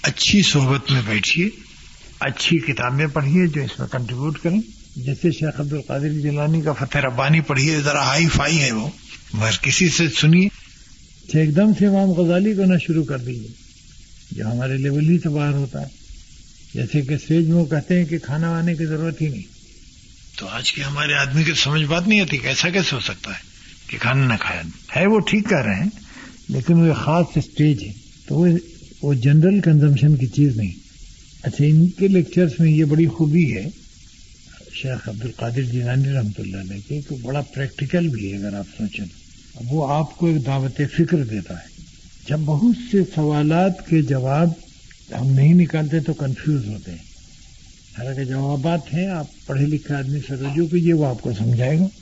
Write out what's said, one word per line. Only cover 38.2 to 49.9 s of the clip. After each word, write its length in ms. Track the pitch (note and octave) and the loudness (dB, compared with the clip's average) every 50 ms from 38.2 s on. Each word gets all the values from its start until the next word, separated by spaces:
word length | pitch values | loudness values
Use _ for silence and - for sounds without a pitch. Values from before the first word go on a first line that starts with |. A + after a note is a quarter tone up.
| G2+ G2 | -6 -8
ہے۔ 40 | G2 | -8
اگر 180 | G2 G2 G#2 G2 | -6 -8 -8 -8
آپ 120 | G2+ F#2+ - - - | -10 -12 -12 -8 -8
سوچیں 260 | A2 G2 - G2+ G2+ | -8 -8 -6 -8 -12
تو 200 | E2+ - - - - - - - - - | -12 -14 -20 -20 -20 -20 -20 -20 -20 -16
اب 200 | B2 A#2 A#2+ C#3 | -12 -8 -4 -2
وہ 180 | D#3+ D3 C3+ | -2 -2 0
آپ 240 | C#3+ D#3 D#3 D3+ - | 0 -2 -2 -4 -4
کو 100 | - E3+ | -2 0
ایک 200 | E3+ D#3+ D3+ A#2+ | 0 0 0 0
دعوت 340 | C3 C3+ C3+ C3+ C3 - - D3 - - | -2 -2 -2 -2 -4 -2 -4 -4 -2 2
فکر 280 | - E3 C3+ F3+ D3+ C3+ | 0 2 2 2 0 0
دیتا 300 | A2 G#2+ G2+ E2+ - F2+ | -2 -4 -6 -6 -8 -14
ہے۔ 200 | E2 - - - - - - - - - - - - - - | -16 -16 -18 -20 -20 -20 -20 -20 -20 -20 -20 -20 -20 -8 -4
جب 100 | D#3 D#3 D#3 | -4 -2 0
بہت 300 | D3 D#3 D3 G#3+ A#3+ A3+ - - - | 0 0 2 4 2 2 2 -2 0
سے 60 | G3 G3 F3+ - - | 2 2 2 2 0
سوالات 720 | D#3 D3+ D3 D3+ D3 D3 D3+ D#3+ E3+ F#3 G3 F#3 - - - | -2 0 0 2 2 2 2 2 2 2 2 0 -4 -2 0
کے 140 | E3 D#3+ | 2 2
جواب 460 | D3 B2+ C#3+ C3 B2+ C3 C#3 D3+ E3+ E3+ E3 - - - - - - - - _ - - - G#2+ | 2 2 0 -2 0 0 2 2 2 2 0 -4 -12 -20 -20 -20 -20 -20 -20 _ -20 -12 -8 -2
ہم 100 | B2 C3+ | 0 2
نہیں 240 | C3+ C3+ C#3 D#3 E3+ | 4 6 6 8 8
نکالتے 460 | F3+ E3+ C#3 - D#3 D#3 D3 D3 E3 | 6 6 4 0 -2 -2 0 -2 -2
تو 120 | C#3 - | 0 -2
کنفیوز 560 | D3+ - D3 C3+ B2+ - - D3 D3+ C#3 G#2+ G#2 | -4 -4 -4 -4 -4 -4 -2 -2 -2 0 -2 -6
ہوتے 220 | G#2+ F#2+ D#2+ F#2 | -8 -10 -12 -14
ہیں، 240 | F2 E2 - - - - - - - - - - - - - - - - - - - A2+ | -16 -16 -18 -20 -20 -20 -20 -20 -20 -20 -20 -20 -20 -20 -20 -20 -20 -20 -20 -18 -14 -10
حالانکہ 260 | A#2+ C3 C3+ C3+ C#3 | -8 -8 -6 -6 -6
جوابات 720 | B2+ C3 C3+ C#3 C#3 D3 C#3 C3 E3+ E3+ E3 C#3 - C#3 | -4 -4 -2 -2 -2 -2 -2 -2 -2 -2 -2 -4 -4 -4
ہیں، 120 | E3 F#3 | -4 -4
آپ 200 | G3 F#3 E3 D3 - - - - | -4 -4 -6 -8 -10 -14 -20 -10
پڑھے 200 | - C#3 C3+ C#3+ | -6 -2 0 0
لکھے 280 | D3+ D3+ D3 - - | 0 0 -4 -4 -6